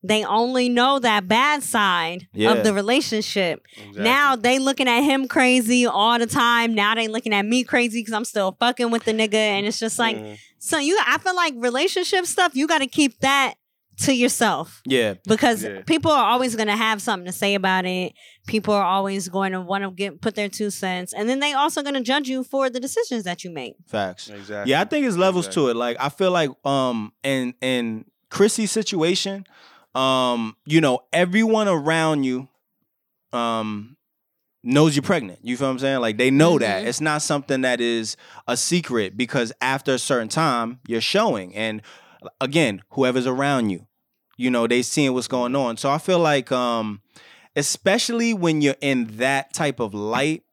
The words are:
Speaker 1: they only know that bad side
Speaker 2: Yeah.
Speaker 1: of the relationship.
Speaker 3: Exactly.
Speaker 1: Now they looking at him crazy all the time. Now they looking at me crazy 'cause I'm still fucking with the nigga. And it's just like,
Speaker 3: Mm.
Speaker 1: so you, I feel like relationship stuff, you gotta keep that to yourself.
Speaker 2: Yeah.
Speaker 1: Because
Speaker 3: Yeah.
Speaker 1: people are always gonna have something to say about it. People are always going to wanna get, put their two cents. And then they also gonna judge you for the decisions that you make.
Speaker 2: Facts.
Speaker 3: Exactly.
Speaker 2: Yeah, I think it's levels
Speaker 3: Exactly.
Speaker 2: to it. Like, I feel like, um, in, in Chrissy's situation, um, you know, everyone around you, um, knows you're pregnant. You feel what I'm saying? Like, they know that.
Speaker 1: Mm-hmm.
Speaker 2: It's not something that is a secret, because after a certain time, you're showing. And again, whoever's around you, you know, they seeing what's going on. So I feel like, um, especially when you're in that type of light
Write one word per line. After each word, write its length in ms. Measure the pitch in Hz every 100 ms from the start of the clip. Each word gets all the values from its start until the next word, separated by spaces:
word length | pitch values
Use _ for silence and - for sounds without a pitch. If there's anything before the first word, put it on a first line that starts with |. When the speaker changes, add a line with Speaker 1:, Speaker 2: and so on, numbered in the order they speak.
Speaker 1:
they 200 | 185 214 214
only 420 | 214 240 254 247
know 300 | 240 254 277
that 300 | 240 208 185
bad 340 | 220 277 294
side 640 | - 233 202 175 165 175 -
Speaker 2:
Yeah. 200 | - 226
Speaker 1:
of 100 | 226
the 100 | 214
relationship. 880 | 202 196 262 - 214 214 202 180 147 _ -
Speaker 3:
Exactly. 240 | - 202
Speaker 1:
Now 320 | 214 262 285 262
they 220 | 233 262
looking 300 | 269 269 262
at 140 | 240
him 260 | 285 269 269
crazy 580 | 320 254 254 220 247 240
all 320 | 196 220 233
the 80 | 233
time. 480 | 277 240 233 233
Now 220 | 220 208 226
they 120 | 226
looking 280 | 220 226 208
at 100 | 202
me 180 | 247
crazy 400 | 240 269 240 226
'cause 80 | 214
I'm 140 | 220 240
still 300 | - 190 -
fucking 300 | 240 262 240
with 140 | 233 226
the 60 |
nigga. 220 | 220 220 214
And 320 | 214 202 202
it's 120 | 214
just 200 | 226 -
like, 180 | 226 220
Speaker 3:
Mm. 220 | 214 208 - _
Speaker 1:
so 220 | - 320
you, 180 | 285 403 -
I 140 | -
feel 160 | 381 359
like 180 | 339 247
relationship 720 | 247 247 339 370 359 381 349
stuff, 300 | - 359 262
you 100 | 302
gotta 220 | 320 277
keep 320 | - 277 -
that 340 | 269 277 262 - _ _ _ -
to 120 | -
yourself. 680 | 262 240 - 226 147 165 - -
Speaker 2:
Yeah. 260 | 131 110 95 -
Speaker 1:
Because 360 | 220 - 220
Speaker 3:
Yeah. 180 | 208 196 180
Speaker 1:
people 240 | 320 330
are 160 | 294 214
always 240 | 247 254 220
gonna 200 | 214 208
have 240 | 220 214
something 280 | 233 196 175
to 40 |
say 220 | 175 202
about 320 | 202 190 185 180
it. 280 | 185 180 - - - -
People 260 | 220 208
are 100 | 208
always 460 | 180 190 196 196 180
going 220 | 180 196
to 100 | 185
wanna 300 | 175 196 196
get, 280 | 180 202 147
put 140 | 226
their 160 | 214 208
two 220 | - 208
cents. 420 | - 185 180 180
And 160 | - 220
then 120 | 262
they 120 | 294
also 300 | 269 294 320
gonna 180 | 285 277
judge 260 | 233 277 262
you 160 | 262
for 280 | 247 269 269
the 80 | 247
decisions 440 | 262 - 466 240 180
that 180 | 175
you 80 | 180
make. 240 | 160 123 - _
Speaker 2:
Facts. 440 | 110 95 92 -
Speaker 3:
Exactly. 420 | 104 98 104 101
Speaker 2:
Yeah, 100 | 139
I 40 | 208
think 200 | 302 262
it's 100 | 175
levels 300 | 190 180 170
Speaker 3:
Exactly. 200 | 165 135
Speaker 2:
to 40 |
it. 60 | 117
Like, 220 | 120 120
I 100 | 135
feel 220 | - 185
like, 180 | 180 147 - 139
um, 480 | 139 131 117 107 _
in, 300 | 135 135 123 123
in 440 | 131 127 117 110 - _ _
Chrissy's 400 | - 202 - 214
situation, 720 | 220 202 190 160 185 196 196 190 - - - _
um, 640 | 131 131 131 127 120 113 - -
you 140 | 156
know, 220 | 151 123 _
everyone 560 | 165 180 196 226 220 208
around 560 | 170 143 165 160 151
you, 240 | 135 127 135 _ _ _ _ _ _ _ _
um, 640 | 123 117 113 107 104 107 - _ _ _ _ _ _
knows 320 | 120 135 160 139
you're 80 |
pregnant. 360 | 131 175 104 87
You 140 | 117 123
feel 100 | 139
what 60 |
I'm 60 | 131
saying? 200 | 135 135
Like, 180 | 113 107
they 140 | 127
know 280 | 135 165 160
that. 200 | 110 95
Speaker 1:
Mm-hmm. 80 | 110
Speaker 2:
It's 140 | 120
not 200 | 156 151
something 400 | - 147 135 131
that 200 | 127 120
is 340 | 120 117 110 - - - -
a 80 | 123
secret, 600 | - 175 160 120 98 98
because 340 | 123 139 113 -
after 320 | 127 135 -
a 60 | 127
certain 280 | - 131 110
time, 500 | - 160 123 117 127 -
you're 140 | 113
showing. 540 | 110 196 220 117 90 104
And 260 | 110 107 - - - _ - _
again, 420 | 131 151 139 98 _
whoever's 360 | - 131 127 127
around 440 | 127 139 135 110
you, 160 | 90 - _ _ _ _ -
you 120 | 123
know, 160 | 123 117
they 140 | 120
seeing 320 | 120 - 139
what's 140 | 127 117
going 280 | 127 123 135
on. 220 | 127 113
So 120 | 139
I 80 | 147
feel 220 | 170 185
like, 320 | 165 143 123
um, 500 | 127 123 117 107 104 _ - - - _ -
especially 800 | 143 - 196 202 - 233 233
when 280 | 214 170 156
you're 140 | 143 135
in 360 | 139 131 113 107
that 360 | 127 139 135
type 260 | - 156 123
of 140 | 113
light 500 | 104 104 120 147 160 _